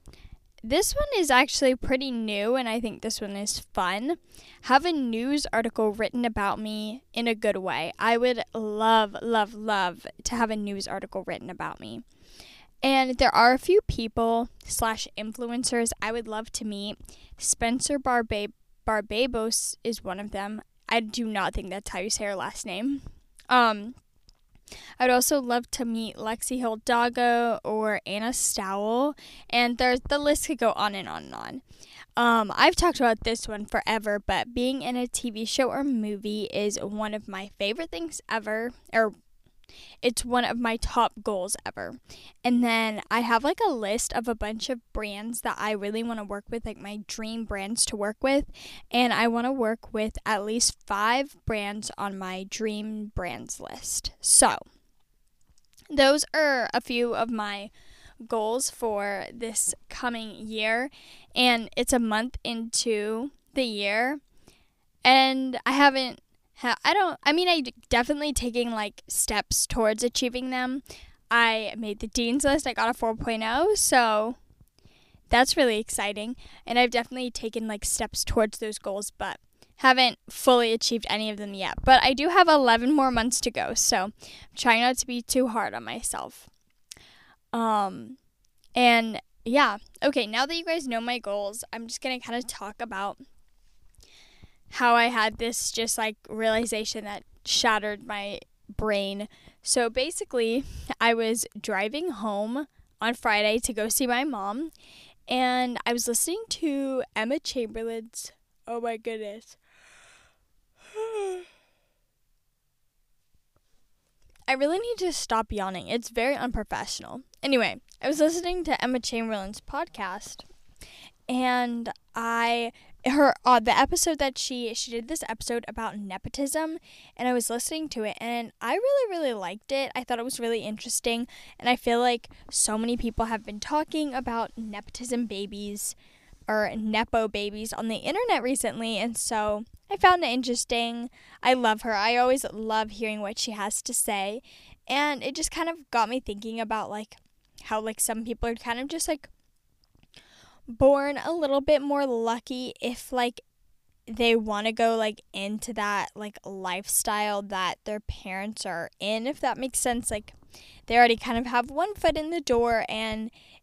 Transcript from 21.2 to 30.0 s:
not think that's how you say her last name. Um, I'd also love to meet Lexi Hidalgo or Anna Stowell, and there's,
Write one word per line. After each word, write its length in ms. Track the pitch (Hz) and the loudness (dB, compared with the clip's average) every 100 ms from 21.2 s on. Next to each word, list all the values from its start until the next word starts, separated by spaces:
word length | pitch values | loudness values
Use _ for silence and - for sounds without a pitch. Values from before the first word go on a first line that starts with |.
| 226 | -2
not 280 | 208 180 | 0 0
think 160 | - 190 | -2 -6
that's 220 | 190 - | -8 -8
how 80 | 190 | -6
you 100 | 202 | -4
say 160 | - 208 | -2 -4
her 100 | 190 | -4
last 300 | 156 - - | -6 -8 -8
name. 380 | 180 247 277 - - _ - - | -4 -2 -4 -6 -18 _ -14 2
Um, 460 | 247 233 214 214 - _ _ _ _ _ - - - - - | 6 6 2 -6 -16 _ _ _ _ _ -20 -20 -20 -14 0
I'd 120 | 254 | 4
also 280 | 247 247 285 | 6 4 2
love 300 | 247 240 240 | 2 -2 -2
to 140 | - 233 | -6 -4
meet 300 | 226 220 - | -4 -6 -6
Lexi 520 | 220 226 - 254 240 | -6 -4 -4 -2 -2
Hidalgo 920 | 220 - 240 240 240 240 240 233 220 | -2 0 2 2 2 4 4 2 0
or 380 | - 214 214 208 - | -2 -2 0 -2 -4
Anna 260 | 202 226 | -4 -4
Stowell, 840 | 254 - - 190 196 214 233 294 285 - - - | 0 0 -2 -2 -2 0 2 0 -2 -14 -20 -2
and 260 | 240 240 240 | 2 2 2
there's, 220 | 254 247 | 2 2